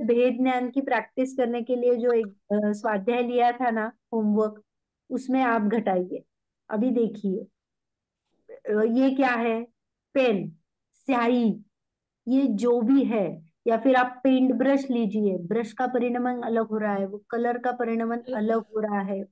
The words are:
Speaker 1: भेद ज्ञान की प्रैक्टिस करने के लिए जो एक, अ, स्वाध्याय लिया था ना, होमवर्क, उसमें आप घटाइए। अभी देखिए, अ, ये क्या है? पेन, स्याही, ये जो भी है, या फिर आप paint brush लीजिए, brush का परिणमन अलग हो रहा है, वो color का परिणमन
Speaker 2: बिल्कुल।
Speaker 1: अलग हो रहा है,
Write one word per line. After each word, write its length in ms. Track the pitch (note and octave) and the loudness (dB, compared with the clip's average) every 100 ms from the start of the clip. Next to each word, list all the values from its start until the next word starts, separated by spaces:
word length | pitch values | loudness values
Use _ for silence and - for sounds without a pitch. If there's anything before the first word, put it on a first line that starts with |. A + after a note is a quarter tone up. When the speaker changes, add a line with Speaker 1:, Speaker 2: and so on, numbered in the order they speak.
Speaker 1:
भेद 360 | A3 A#3+ B3 A#3 | 2 2 2 2
ज्ञान 280 | B3+ B3+ B3 | 0 0 -2
की 120 | C4 | -4
प्रैक्टिस 520 | C4+ A#3+ G#3+ - C4 | -2 -2 -4 -4 -4
करने 280 | C4 A#3 A#3+ | -2 -2 -2
के 140 | A#3 B3 | -2 0
लिए 200 | B3 B3 | 2 2
जो 160 | A#3+ | 2
एक, 160 | A#3 G#3 | 0 0
अ, 320 | - - G#3 G#3 | -6 -4 -2 0
स्वाध्याय 580 | G#3 A3+ G#3 G3 A#3+ | -2 -2 -2 0 -2
लिया 280 | A#3+ B3 A#3+ | 0 2 2
था 200 | A#3+ B3+ | 2 -2
ना, 200 | A3+ A3 - - | -2 -4 -8 -8
होमवर्क, 500 | A3+ G#3+ G#3 G#3+ G#3+ _ _ _ _ - | -2 0 2 0 -4 _ _ _ _ -10
उसमें 320 | B3+ - C4 | -8 -2 0
आप 200 | B3+ A3+ | 2 2
घटाइए। 640 | G#3 A3 G#3+ F#3 F3+ - - _ _ _ - | 0 0 0 0 -2 -8 -14 _ _ _ -8
अभी 220 | A3 B3+ | -2 0
देखिए, 560 | A#3+ A3+ - G3+ F#3+ - _ _ _ _ _ _ _ _ _ - - - G#3+ | 0 -2 -2 -4 -4 -6 _ _ _ _ _ _ _ _ _ -20 -14 -4 0
अ, 60 | |
ये 280 | A3+ A#3 C4+ | 2 2 2
क्या 200 | C4 C4 | 2 0
है? 320 | A#3 A#3 A3+ A#3+ _ _ _ _ | 2 0 -2 -6 _ _ _ _
पेन, 440 | C4+ B3+ G3 D#3+ - _ _ _ _ | 0 2 2 -4 -12 _ _ _ _
स्याही, 680 | - B3 A#3 B3 A3+ F3 - _ _ _ _ _ - | -4 0 2 2 2 0 -8 _ _ _ _ _ -2
ये 160 | C4 | 2
जो 380 | C4+ G3+ A#3+ A#3+ | 2 0 2 2
भी 220 | A3 C#4 | 4 4
है, 500 | G#3+ A3+ F3 D#3 - _ - | 4 0 -2 -4 -16 _ -2
या 100 | A3+ | 0
फिर 180 | C4 B3+ | 4 4
आप 260 | B3+ - | 2 0
paint 280 | C4+ C4 B3+ | 2 4 4
brush 380 | A3+ C4+ C#4 C4+ | 2 2 2 0
लीजिए, 480 | A#3+ A3 G#3 G#3 F3+ | -2 0 0 0 0
brush 360 | E3+ A3 A3+ | -2 -2 -4
का 140 | - B3+ | -4 -2
परिणमन 540 | B3+ A#3+ A#3+ B3 B3 | 0 0 0 -2 -4
अलग 260 | A#3 A3+ G#3+ | -2 -2 -2
हो 100 | G#3+ | -2
रहा 160 | G#3+ | -2
है, 120 | G3+ G3 | -2 -4
वो 180 | G#3 - | -8 -8
color 280 | A#3 A#3+ A#3+ | -4 -2 -2
का 140 | B3 | -4
परिणमन 440 | B3 A#3 A3+ A3+ A#3 | -4 -2 -2 -2 -4
Speaker 2:
बिल्कुल। 200 | A#3+ B3+ | -6 -4
Speaker 1:
अलग 220 | G#3+ A3+ | 0 0
हो 220 | G#3+ G#3+ | -2 -4
रहा 220 | G#3 G3+ | -2 -2
है, 240 | F#3+ G3 G3+ | -2 -6 -8